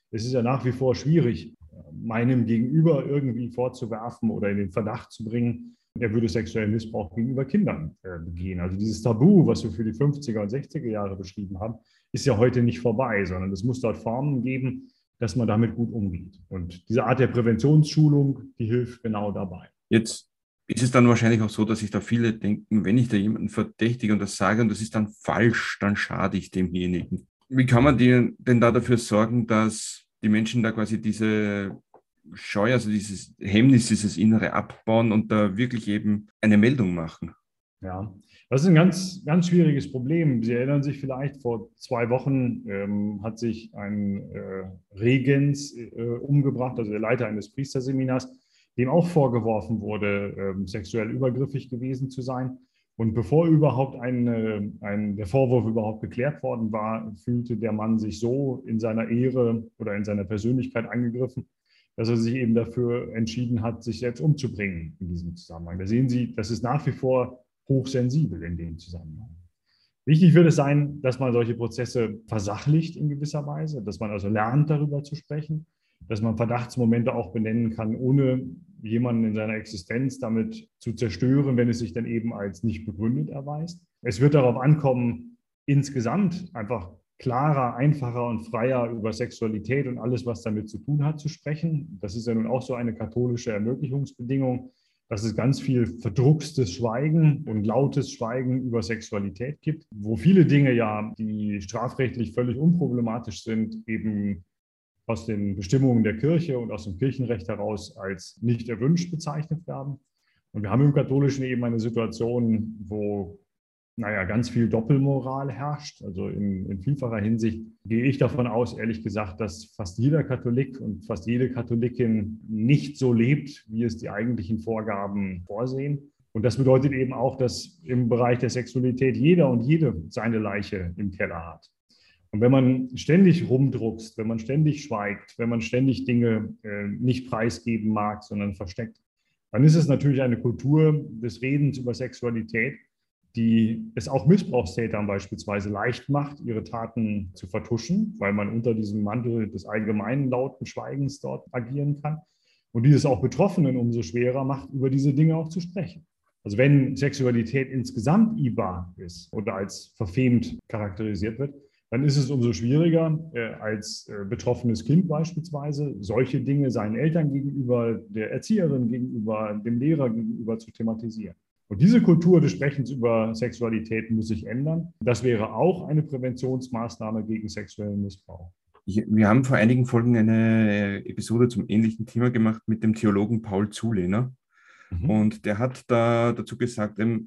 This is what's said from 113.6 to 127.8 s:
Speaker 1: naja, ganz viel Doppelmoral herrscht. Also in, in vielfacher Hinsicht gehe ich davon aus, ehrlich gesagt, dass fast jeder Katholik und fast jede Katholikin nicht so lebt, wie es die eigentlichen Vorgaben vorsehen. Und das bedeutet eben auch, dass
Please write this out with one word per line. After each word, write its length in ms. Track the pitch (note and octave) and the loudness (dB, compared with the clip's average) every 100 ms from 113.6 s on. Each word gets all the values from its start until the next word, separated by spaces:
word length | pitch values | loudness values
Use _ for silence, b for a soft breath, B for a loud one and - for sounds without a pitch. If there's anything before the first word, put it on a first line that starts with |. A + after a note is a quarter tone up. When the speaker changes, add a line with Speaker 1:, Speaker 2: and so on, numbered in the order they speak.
| _ _ _ - | _ _ _ -8
Speaker 1:
naja, 300 | G#2 G#2+ F#2 | -4 -2 -2
ganz 240 | G#2+ A#2 | -2 0
viel 180 | A#2+ A2+ | 0 2
Doppelmoral 840 | A2+ A2+ C#3 C#3 C3+ B2 C3+ C#3 | 2 2 2 2 0 -2 -6 -6
herrscht. 540 | A#2+ C#3+ D3 - - | -6 -6 -8 -10 -16
Also 240 | G2+ F2+ G2 | -12 -8 -6
in, 420 | G2+ G2+ F#2+ G#2 | -4 -4 -4 -6
in 120 | G2 | -6
vielfacher 380 | A2 C#3+ - A2 | -4 -4 -4 -4
Hinsicht 460 | G#2 A2+ A2 A2 - - - | -2 0 -2 -4 -10 -14 -4
gehe 180 | A2+ | 0
ich 140 | C3+ - | 2 2
davon 300 | B2+ D3 A#2+ | 2 2 -2
aus, 300 | A2 A#2+ - | 0 -2 -2
ehrlich 240 | A2 A2+ | -4 -4
gesagt, 380 | A2 G2+ G2 - | -4 -4 -6 -4
dass 340 | G#2+ - - - | -6 -8 -16 -12
fast 200 | G2 F2+ | -10 -2
jeder 280 | C3 D#3 - | 2 2 0
Katholik 560 | B2 B2 A#2+ C#3 C3+ | -2 -2 0 -2 -4
und 240 | A2+ F#2+ - | -8 -8 -6
fast 200 | G#2 F#2+ | -6 -2
jede 260 | A#2+ B2+ | 0 0
Katholikin 880 | B2 A#2 A#2 B2 A#2+ A#2 A2 G2 - - | -2 -4 -2 -2 0 0 0 -2 -8 -8
nicht 520 | A2 A#2 D3 C#3+ - | -2 4 4 2 -2
so 160 | C3 | 2
lebt, 520 | A#2 A#2 D3+ C#3+ - - | 4 4 2 -2 -14 -10
wie 140 | A2 | -4
es 120 | A#2+ - | -4 -4
die 140 | A2+ | -8
eigentlichen 500 | G2+ A#2 A2+ F2+ G#2+ | -6 -4 -4 -4 -4
Vorgaben 800 | A#2 A2 G#2+ G2 G2+ G2+ F#2+ F2+ F2+ | -4 -6 -4 -4 -4 -4 -4 -6 -10
vorsehen. 640 | G#2 B2+ C3 C#3+ C#3+ - _ _ | -6 -4 -4 -4 -4 -8 _ _
Und 100 | A2+ | -2
das 140 | A#2 A2 | 0 2
bedeutet 340 | C3 C3 C#3+ | 6 6 6
eben 220 | C3 B2+ | 0 -2
auch, 240 | A#2+ C3 - | 0 -2 0
dass 440 | B2 - - _ | -2 -2 -12 _